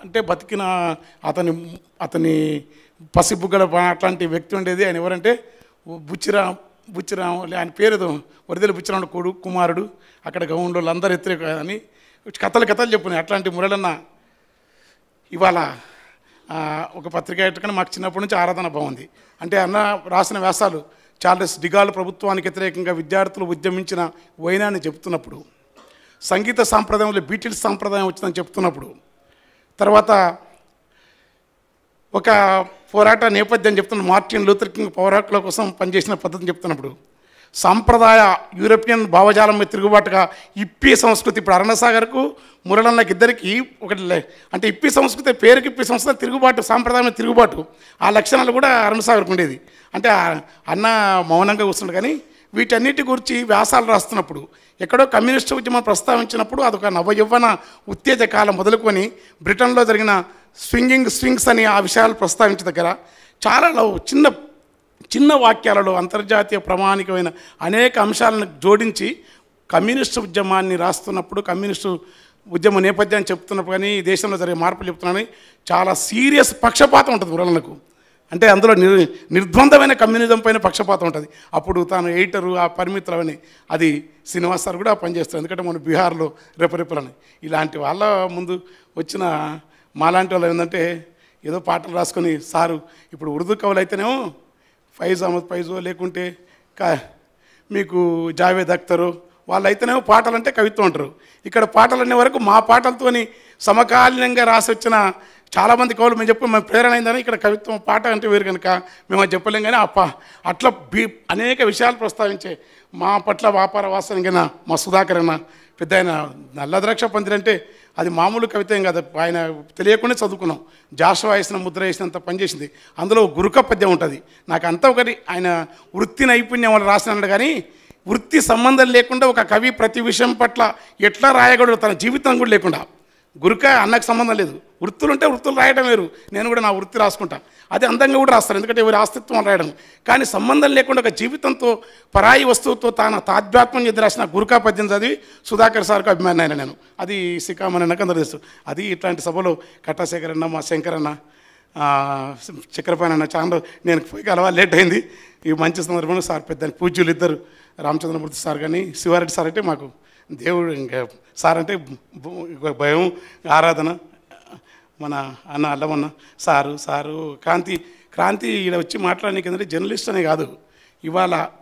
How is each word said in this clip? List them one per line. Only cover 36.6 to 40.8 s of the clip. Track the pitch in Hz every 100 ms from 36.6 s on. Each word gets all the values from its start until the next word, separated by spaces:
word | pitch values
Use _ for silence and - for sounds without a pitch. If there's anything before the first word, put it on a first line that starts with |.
| 180 147 135 123 _ _ _ _ _
సాంప్రదాయ | - 180 208 220 233 226 226 208 180 - 180
యూరోపియన్ | 208 220 226 233 214
భావజాలం | 170 202 208 214 208
మీద | 202
తిరుగుబాటుగా | 208 202 208 202 190 180 - - -
ఇప్పి | 202 -